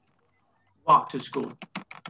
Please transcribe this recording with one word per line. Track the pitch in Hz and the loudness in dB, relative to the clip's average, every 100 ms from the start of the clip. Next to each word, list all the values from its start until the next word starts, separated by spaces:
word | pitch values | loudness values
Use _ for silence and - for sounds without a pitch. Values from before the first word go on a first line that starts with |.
| _ _ _ _ _ _ _ _ 160 | _ _ _ _ _ _ _ _ 4
walk | 156 - | 4 4
to | 131 | -8
school. | - 139 120 - - - - - | -6 -6 -6 -12 -14 -14 -14 -18